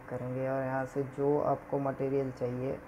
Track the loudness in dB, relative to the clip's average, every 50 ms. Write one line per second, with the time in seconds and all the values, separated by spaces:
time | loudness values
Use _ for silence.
0 | -6 -6 -6 -6 -4 -4 -2 -2 0 0 0 0 0 0 0 -2 -2 -2 -2 -2
1 | -2 -2 0 2 4 4 6 6 4 4 2 0 -2 -2 -2 0 0 0 0 0
2 | 0 2 2 2 2 0 -2 -2 -2 -2 -2 -2 -2 -2 -4 -4 -8